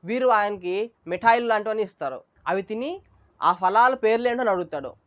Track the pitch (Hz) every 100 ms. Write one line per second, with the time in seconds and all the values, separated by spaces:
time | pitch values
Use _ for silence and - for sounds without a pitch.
0 | 165 240 254 220 208 202 175 185 233 _
1 | - 175 226 233 233 214 208 220 202 -
2 | 143 127 _ _ - 185 190 220 269 370
3 | _ _ _ _ 156 180 185 208 254 262
4 | 220 226 247 240 233 185 170 151 139 -